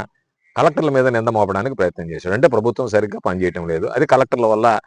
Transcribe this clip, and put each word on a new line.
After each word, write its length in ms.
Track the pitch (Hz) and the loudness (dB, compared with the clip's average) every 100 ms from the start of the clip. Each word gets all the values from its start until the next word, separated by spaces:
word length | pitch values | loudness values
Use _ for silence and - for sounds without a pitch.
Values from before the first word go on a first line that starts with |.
| - _ _ _ _ - | -4 _ _ _ _ 0
కలెక్టర్ల 340 | 151 147 156 | 0 2 0
మీద 160 | 135 127 | 2 2
నింద 220 | 117 117 | 0 0
మోపడానికి 460 | 110 98 98 120 | 0 0 -2 -4
ప్రయత్నం 320 | 123 90 - 85 | -2 -2 -2 -10
చేశాడు. 240 | 78 87 101 | -8 -4 0
అంటే 120 | 165 | 2
ప్రభుత్వం 380 | 117 113 117 123 | 2 0 -2 -2
సరిగ్గా 300 | 104 104 110 107 | -2 -2 -4 -4
పనిచేయటం 380 | 92 92 90 82 | -2 -2 -2 -4
లేదు, 180 | 82 107 | -4 -4
అది 180 | 120 - | -2 2
కలెక్టర్ల 400 | 131 131 127 113 | 2 2 0 2
వల్ల 200 | 107 117 107 | 2 2 2